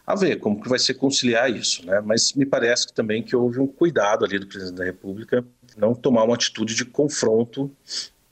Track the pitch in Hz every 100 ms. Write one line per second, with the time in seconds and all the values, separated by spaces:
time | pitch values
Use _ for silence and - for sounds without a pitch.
0 | - 196 170 107 107 104 120 123 - -
1 | 135 - 123 113 131 90 - - 90 101
2 | 107 113 - 139 139 135 117 123 - -
3 | 110 110 107 123 123 123 135 - 170 127
4 | 101 113 101 98 95 98 92 90 92 92
5 | 98 101 117 123 123 _ _ 107 107 120
6 | 143 113 113 117 - - 110 110 120 -
7 | 147 - 117 110 117 135 139 - - -
8 | - _ _